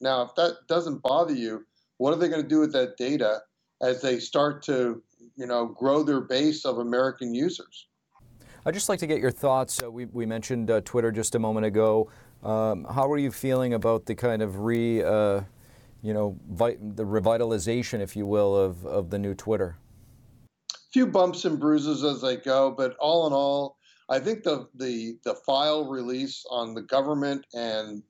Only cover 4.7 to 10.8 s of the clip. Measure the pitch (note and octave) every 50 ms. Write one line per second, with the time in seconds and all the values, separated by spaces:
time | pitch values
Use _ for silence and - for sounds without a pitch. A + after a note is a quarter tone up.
4.7 | C#3 B2+ B2 A#2+ A2+ - - _ _ _ - - _ C#3 C3 B2 A#2+ A#2 A#2 A2+
5.7 | - - B2+ C3+ C#3 D#3 D3+ D#3 C#3+ C3 G#2+ G2 B2+ C3 D3+ D3+ D3+ D3+ - C3+
6.7 | A#2+ A#2 A#2+ A#2+ B2 B2 C3 C3+ B2 - B2+ A#2 A#2 B2 D3+ F#3 - - F3 -
7.7 | - - - _ _ _ _ _ _ _ _ - - - - - - - - -
8.7 | F3 G3+ - - G3 F3+ E3+ D3+ D#3 A#2 B2 B2+ - - - C#3 C3 C3 B2+ -
9.7 | - - - A#2 A2+ A#2+ B2 A2 - A#2+ A2+ A2 A2+ A2+ G#2+ - B2+ A#2 A2+ A2
10.7 | A2+ G#2+